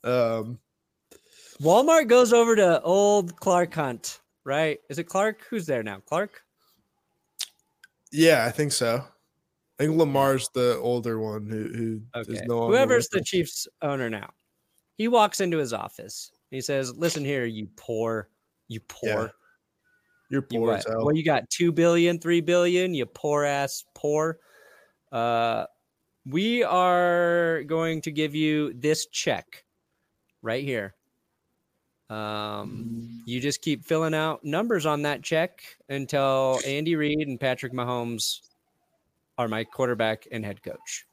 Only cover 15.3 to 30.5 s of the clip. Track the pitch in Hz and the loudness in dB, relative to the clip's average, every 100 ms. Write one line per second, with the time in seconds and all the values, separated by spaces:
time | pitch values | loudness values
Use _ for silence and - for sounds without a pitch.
15.3 | - 185 165 135 113 - - 101 - - | 2 -2 0 -2 -4 -8 -12 -16 -16 -16
16.3 | _ _ 131 127 139 131 123 165 156 139 | _ _ -10 -4 -4 -4 -2 -2 -2 -2
17.3 | 139 117 110 101 - - 113 113 113 101 | -2 -4 -6 -12 -14 -8 -4 -2 -4 -8
18.3 | _ _ _ _ 110 _ - 117 107 110 | _ _ _ _ -14 _ -8 -4 -2 -4
19.3 | - _ _ _ _ _ _ _ _ _ | -8 _ _ _ _ _ _ _ _ _
20.3 | 135 135 120 117 101 107 113 135 156 160 | -6 -4 -2 0 0 -2 -2 0 0 2
21.3 | 135 - - 170 156 170 170 170 170 170 | 0 -2 0 0 4 4 4 2 0 0
22.3 | 175 160 175 175 180 185 165 120 - 151 | 0 2 2 4 2 0 -2 -4 -4 -2
23.3 | 147 143 143 139 - - - 147 151 156 | 0 0 0 -2 -6 -14 -6 -2 0 0
24.3 | 160 _ - - _ _ _ _ 123 117 | -4 _ -20 -20 _ _ _ _ -4 0
25.3 | 117 117 110 - _ _ _ _ _ - | 2 0 0 -4 _ _ _ _ _ -6
26.3 | 147 214 240 220 180 180 175 175 175 175 | -2 0 0 2 2 4 4 4 2 2
27.3 | 175 170 165 147 160 165 160 160 147 156 | 2 2 -2 -2 -2 -2 -4 -6 -4 -2
28.3 | 151 156 151 147 123 147 156 - - - | 0 0 0 -2 -2 0 0 -2 -4 -2
29.3 | 104 - - _ _ _ _ _ _ _ | -4 -6 -20 _ _ _ _ _ _ _
30.3 | _ 113 | _ -6